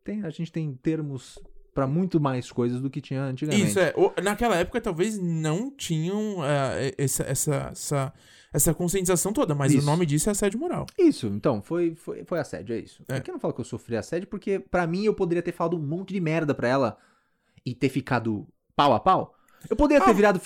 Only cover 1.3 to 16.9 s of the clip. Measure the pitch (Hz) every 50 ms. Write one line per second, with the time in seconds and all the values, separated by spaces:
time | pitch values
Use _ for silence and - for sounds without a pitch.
1.3 | - - - - - - - - _ - 135 131 143 170 190 180 - 165 143 139
2.3 | 131 127 120 - - - 120 123 123 123 131 139 131 151 - - 139 131 139 135
3.3 | 131 131 151 151 147 - 190 156 202 190 180 151 - - 175 220 - - 175 196
4.3 | 208 196 233 233 202 165 180 180 - 175 - 180 160 151 185 220 220 202 180 170
5.3 | 165 160 156 156 151 180 240 269 277 - - - 170 156 160 175 196 214 214 214
6.3 | 202 180 147 139 147 143 135 127 92 82 127 135 - - 143 131 - - 151 -
7.3 | 139 - - 156 143 139 135 127 - - - - 147 139 135 131 - - - -
8.3 | - - - _ - 151 - 170 156 - 175 175 185 196 185 185 185 170 - 190
9.3 | 214 294 277 196 151 143 143 135 151 139 143 147 151 170 180 151 143 151 - 220
10.3 | 202 - 214 202 196 233 320 359 - 160 - - - - 370 320 - - - 104
11.3 | 98 104 - 160 123 104 - - 165 175 175 170 165 - - - 170 - - -
12.3 | 185 165 - - - - 95 101 117 107 - - - - - - 131 131 - -
13.3 | 370 285 - 170 - - 117 - - 107 - - 117 110 98 - - 175 196 -
14.3 | - 196 - 208 196 190 - - - 180 175 165 170 190 208 214 208 - 190 175
15.3 | 170 175 170 175 170 - 175 165 175 170 151 139 160 180 196 - 180 202 175 151
16.3 | 156 165 165 147 131 - 123 120 127 139 131 110